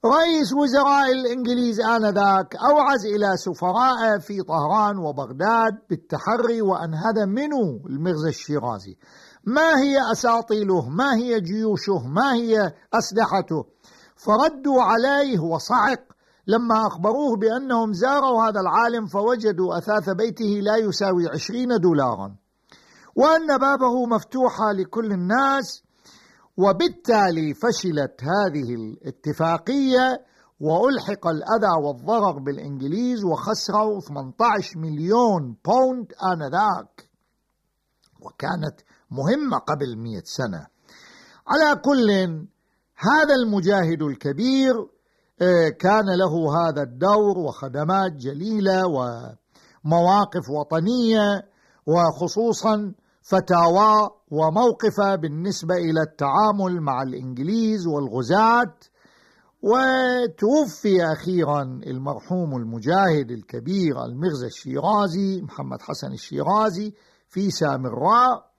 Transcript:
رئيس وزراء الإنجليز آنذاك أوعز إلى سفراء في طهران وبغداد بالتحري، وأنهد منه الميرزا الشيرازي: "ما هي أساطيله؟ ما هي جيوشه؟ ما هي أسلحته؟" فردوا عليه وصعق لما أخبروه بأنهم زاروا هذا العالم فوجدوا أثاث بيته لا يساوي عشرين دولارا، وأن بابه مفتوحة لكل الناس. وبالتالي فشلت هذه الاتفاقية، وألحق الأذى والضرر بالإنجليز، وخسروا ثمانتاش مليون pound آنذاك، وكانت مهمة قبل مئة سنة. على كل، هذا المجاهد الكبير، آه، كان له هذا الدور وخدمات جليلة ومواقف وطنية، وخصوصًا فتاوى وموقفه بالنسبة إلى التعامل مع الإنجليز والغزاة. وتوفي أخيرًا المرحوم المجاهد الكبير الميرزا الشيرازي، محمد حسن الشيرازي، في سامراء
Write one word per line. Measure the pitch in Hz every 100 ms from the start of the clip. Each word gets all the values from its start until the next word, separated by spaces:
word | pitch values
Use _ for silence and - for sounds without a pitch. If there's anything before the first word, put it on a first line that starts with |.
| 233
رئيس | 294 330 320 262
وزراء | 269 285 262 277 277 269
الإنجليز | 262 247 247 240 247 247 214
آنذاك | 226 233 214 196 202 190 185 -
أوعز | 240 294 269 269 208
إلى | 208 208 185
سفراء | - 170 180 190 254 247 226 208
في | - 202
طهران | - 160 147 202 208 202
وبغداد | 160 139 131 131 190 226 226 220 _
بالتحري، | 160 _ 147 - 226 233 233
وأنهد | 208 185 165 156 208 226
منه | 202 208 302 285 196 117 -
الميرزا | 135 170 160 160
الشيرازي: | 143 - 147 120 107 98 - _ - - _ -
"ما | 262 320 302
هي | 277 277 233
أساطيله؟ | 226 240 233 226 214 202 185 123
ما | 156 277 233
هي | 247 226
جيوشه؟ | 170 208 220 202 - 190 123
ما | 156 269
هي | 240 233 220 190 - _
أسلحته؟" | 226 226 196 220 190 180 160 120 _ _ - - _
فردوا | - 214 302 285 269 262
عليه | 220 226 254 277 285 220
وصعق | 160 160 - 233 214 247 _ _ _ _ -
لما | 226 233 220 220
أخبروه | 180 190 240 294 226
بأنهم | 220 233 269 240 220
زاروا | 185 247 285 269 233
هذا | 226 208
العالم | 185 170 233 233 208
فوجدوا | 196 214 247 214 175 185 170
أثاث | 170 214 180
بيته | 185 226 185 220 208
لا | 202 220
يساوي | 214 - 202 180 170
عشرين | 139 - 233 247 233
دولارا، | 175 156 131 107 98 98 _ _ _ - _ _ - -
وأن | 277 320 320 269
بابه | 269 277 254 247 240
مفتوحة | 226 - 262 254 240 214
لكل | 196 185 226 220
الناس. | 196 180 233 269 277 - - _ _ - - _ _ _ -
وبالتالي | 196 185 349 - - 220 190 165 156
فشلت | 143 240 220 185 151 139 -
هذه | 135 190 202 147 123 120
الاتفاقية، | 110 - - - - 147 165 165 - 277 269 254 254 254 - _ _ _
وألحق | 147 165 240 262 - 202 170
الأذى | 156 175 220 208 165 147
والضرر | 131 139 226 202 139
بالإنجليز، | 135 139 151 139 135 180 247 240
وخسروا | 196 156 - 214 - 208 214 208
ثمانتاش | - 143 131 - 233 214 - 165
مليون | 160 151 165 226 240 185 135 110 -
pound | 240 262 254 220 - 190
آنذاك، | 175 147 160 208 180 - - - _ _ _ _ _ _ _ _ _ _ _
وكانت | - _ 139 175 151 - _ _ _
مهمة | 123 143 269 285 147
قبل | - 156 139 113
مئة | 117 104 -
سنة. | - 123 87 73 _ _ - - - - - -
على | 285 302 294
كل، | 254 277 226 196 185 160 156 _ _ _ _ _
هذا | - 302 302 269
المجاهد | 233 202 175 202 165 165
الكبير، | 151 135 143 143 240 269 262 233 - _ _ _ _ _
آه، | 180 175 160
كان | - 185 214 202
له | 180 185 160 160 156
هذا | 170 147
الدور | 139 123 185 208 208 185
وخدمات | 151 117 135 131 151 190 190
جليلة | 151 127 143 196 214 190 185 185
ومواقف | 143 123 117 120 117 _ _ _ _ 151 170 175 202 196 180 127
وطنية، | 147 147 160 170 247 233 220 208 202 - _ _ _ -
وخصوصًا | 165 170 139 170 - 233 214 220 214 208 - _ _
فتاوى | - 190 185 175 170 180 214 214 208 - _
وموقفه | 147 156 170 247 - 220 - 196 190
بالنسبة | 156 151 185 190 165 180
إلى | 165 160
التعامل | 156 - 139 143 214 208 185 180
مع | 147 127
الإنجليز | 135 127 127 127 147 220 220 214 170
والغزاة. | 147 135 113 120 185 226 233 247 - _ _ _ _ _ _ _ _
وتوفي | 196 240 262 262 254 247 240 160 208 294 269 - 214 190 165
أخيرًا | 156 170 180 151 147
المرحوم | 135 127 - 131 135 123 - 185 165 131
المجاهد | 113 117 110 180 196 151 123
الكبير | 120 98 - 117 196 170 131 120
الميرزا | 123 175 147 123
الشيرازي، | - - 135 160 214 202 165 196 190
محمد | 151 - 135 127
حسن | - 151 135
الشيرازي، | 131 - - 147 208 220 175 214 208 _ _ _
في | - 196
سامراء | - 151 135 127 117 156 226 254 247 _